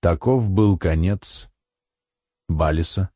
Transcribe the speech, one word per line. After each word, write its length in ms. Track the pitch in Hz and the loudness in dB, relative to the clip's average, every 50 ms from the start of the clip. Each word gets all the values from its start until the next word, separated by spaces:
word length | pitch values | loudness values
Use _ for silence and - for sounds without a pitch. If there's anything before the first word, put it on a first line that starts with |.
| - | 2
Таков 480 | 90 85 80 - 117 131 131 113 104 | 0 0 0 0 0 0 0 0 0
был 260 | 95 98 107 104 98 | 2 4 4 4 4
конец 720 | 82 - 87 80 80 82 92 101 101 - - - - - - _ _ _ _ _ _ _ _ _ _ _ _ _ _ _ _ _ _ _ _ | 2 0 0 0 2 0 0 -2 -4 -6 -12 -14 -14 -14 -18 _ _ _ _ _ _ _ _ _ _ _ _ _ _ _ _ _ _ _ _
Балиса 640 | 85 76 82 78 80 80 82 - - - 95 92 _ | -2 0 0 0 0 0 -2 -4 -2 -4 -4 -6 _